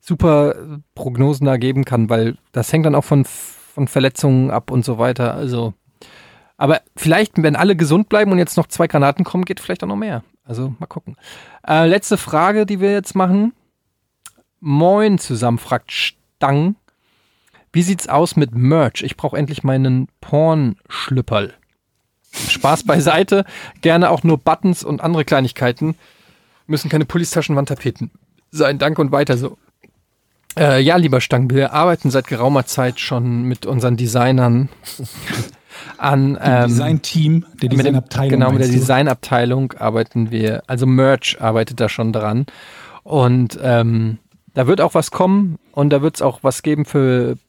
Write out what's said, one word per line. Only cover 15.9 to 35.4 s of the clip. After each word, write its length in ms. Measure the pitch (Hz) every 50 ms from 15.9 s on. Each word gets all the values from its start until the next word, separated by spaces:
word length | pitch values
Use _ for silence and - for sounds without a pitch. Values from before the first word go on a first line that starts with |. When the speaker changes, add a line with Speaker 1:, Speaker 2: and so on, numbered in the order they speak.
Speaker 1:
Stang. 840 | - - - - - _ _ _ _ _ - 139 139 143 156 185 208 _ _ _ _ _ _ _ _ _ _ _ _ _ _ _ _ _ _ _
Wie 100 | - 165
sieht's 260 | 175 180 196 175 - -
aus 280 | - 143 170 170 -
mit 180 | 160 147 127 110
Merch? 480 | 120 123 131 151 165 147 113 - - -
Ich 120 | 131 -
brauch 180 | - - 151 -
endlich 280 | 147 151 139 151 -
meinen 460 | - 135 135 135 135 131 127 127 131 - _ _
Porn-Schlüpperl. 1300 | - - - 147 156 165 160 156 143 120 101 _ _ _ - - - - 135 127 117 - 117 104 101 95 - _ _ _ _ _ _ _ _ _ _ _ _ _ _ _
Spaß 520 | - - - - - 139 - 135 151 156 -
beiseite. 600 | 208 147 180 143 226 - 165 196 - 202 196 190 - - - - - - -
Gerne 280 | - 170 165 170 180 -
auch 120 | 170 147
nur 160 | - 165 160 131
Buttons 440 | _ 160 160 - - 190 175 -
und 180 | - - 147 131
andere 220 | - 165 175 160 147
Kleinigkeiten. 680 | - 160 139 131 123 - - 131 123 123 - 151 156 165 _ _ _ _ _ _ _ _ _ _ _ _ _ _
Müssen 220 | - 151 143 - 151
keine 140 | - 151 139
Pullis, 260 | - - 175 170 -
Taschen, 240 | - 165 143 - 151
Wandtapeten 540 | 139 139 - 143 - - 127 117 - - - _ _ _ _ _ _ _ _
sein. 280 | - 151 147 139 139 135
Danke 220 | 139 147 156 156
und 100 | 160 135
weiter 240 | 139 139 147 - 135
so. 220 | 120 131 139 - _ _ _ _ _ _ _ _ _ _ _ _ _ _ _ _ _ _ _ _ 160
Äh, 220 | 160 147 135 131
ja, 140 | 135 143 170
lieber 240 | 180 170 147 131 123
Stang, 300 | - - - 123 131 123
wir 220 | 131 135 135 135 -
arbeiten 360 | 151 160 180 170 160 - 143
seit 160 | 123 135 127 -
geraumer 360 | 139 110 120 131 143 135 123
Zeit 340 | - - - 127 127 123 -
schon 440 | - - 135 123 120 123 120 120
mit 240 | 120 127 123 - -
unseren 320 | - 135 123 117 123 123 117
Designern 720 | 123 117 107 127 120 127 135 127 123 123 117 120 139 131 - _ - - - - 131 - - - - -
<laughs> 680 | - 123